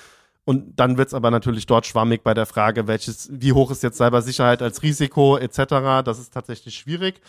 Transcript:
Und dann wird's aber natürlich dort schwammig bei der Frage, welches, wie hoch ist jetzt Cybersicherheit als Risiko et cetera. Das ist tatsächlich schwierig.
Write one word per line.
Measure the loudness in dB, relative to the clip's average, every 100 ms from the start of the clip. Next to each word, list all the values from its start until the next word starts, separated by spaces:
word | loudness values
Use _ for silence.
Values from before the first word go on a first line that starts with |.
| -20 _ _ _ -2
Und | -2 -2 0
dann | 2 2
wird's | 0
aber | 0 0
natürlich | 0 0 -4 2
dort | 2 2
schwammig | 0 0 0
bei | 0
der | 0 -2
Frage, | 0 0 0 -2
welches, | -4 -6 -12 -12
wie | -4 2
hoch | 4 2
ist | 0
jetzt | -4 0
Cybersicherheit | 2 2 0 0 2 2
als | -2 -4
Risiko | -2 -2 -2 2 4 4
et | -2
cetera. | -4 -2 0 0 0
Das | 0 -6
ist | -8
tatsächlich | -14 -12 -14 -14 -16
schwierig. | -10 -6 -6 -8